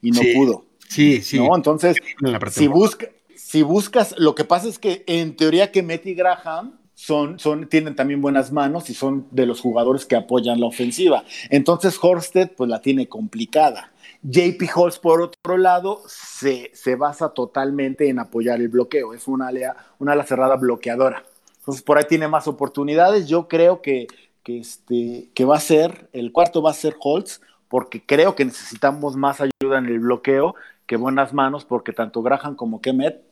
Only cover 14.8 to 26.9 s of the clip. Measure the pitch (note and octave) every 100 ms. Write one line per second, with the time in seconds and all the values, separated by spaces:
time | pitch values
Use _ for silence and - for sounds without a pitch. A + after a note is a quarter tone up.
14.8 | F3 E3+ F3 E3 E3+ - - F3+ F#3 F3+
15.8 | F#3 G#3 - - - - C3+ B2+ B2 -
16.8 | - B2+ D3 C#3+ D#3 - A#2+ - C#3 C#3+
17.8 | C3+ C3+ D3 B2+ A#2 A#2 A#2 A#2+ A#2+ A#2+
18.8 | B2 D3 A#2+ A#2 - C3 B2+ B2+ B2+ -
19.8 | - _ C#3 D3 C#3 B2+ C3 C3+ B2+ A#2
20.8 | B2 A#2+ C3 B2+ - _ _ _ - C3+
21.8 | - D3 D3+ D#3+ D#3 D#3 D3+ C3 C3+ -
22.8 | C#3+ D3+ F3 G#3 D#3+ E3 E3+ E3 E3+ F3+
23.8 | D#3+ C3+ A#2+ - _ _ - A#2+ A#2 -
24.8 | _ A#2+ A#2+ A#2+ - - C3 D3+ - D#3
25.8 | E3 F3 - C3 A#2+ D3 E3+ E3+ D#3 D3
26.8 | D#3